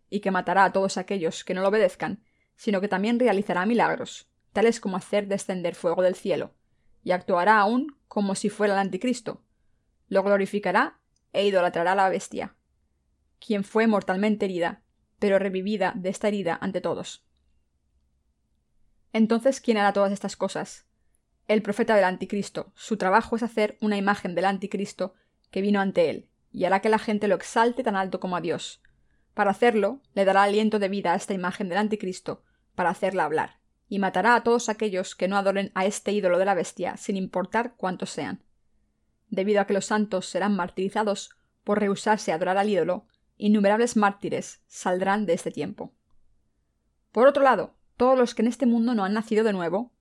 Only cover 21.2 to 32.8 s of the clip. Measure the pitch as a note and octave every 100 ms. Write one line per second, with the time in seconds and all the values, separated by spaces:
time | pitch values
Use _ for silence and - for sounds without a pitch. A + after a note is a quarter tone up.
21.2 | _ _ - G#3+ G#3 G#3 A#3 G#3+ F#3 F3+
22.2 | F#3+ G3+ G3 F3 - - - G#3 F#3 G3+
23.2 | A3+ A#3 A#3 - G#3 - G#3+ G3+ G3 G3+
24.2 | F#3+ E3+ F#3+ G3 G3 G3 G3 - - _
25.2 | _ _ _ F#3+ G3+ G3+ G3 F#3 D#3+ -
26.2 | - _ _ - F3 G3 A3 G#3+ - G#3
27.2 | G#3 F3+ - B3 A#3 B3 B3+ G3 F#3+ F3+
28.2 | - F3+ E3 C3 - - _ _ _ _
29.2 | _ - G3+ G3 A#3+ A3 G3 C4+ _ -
30.2 | F#3+ G3 G3+ G3+ G#3+ G#3+ G3 G3+ F3 F3+
31.2 | - F#3+ F3+ - G3 F3 G#3+ G#3+ F#3 F#3
32.2 | - - _ _ _ -